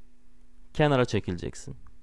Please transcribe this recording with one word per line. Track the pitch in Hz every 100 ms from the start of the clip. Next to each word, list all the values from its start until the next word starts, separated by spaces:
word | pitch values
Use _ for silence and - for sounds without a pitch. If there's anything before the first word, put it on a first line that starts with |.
| - - - - - - -
kenara | - 151 135 120
çekileceksin. | 107 - 87 - - - 139 - -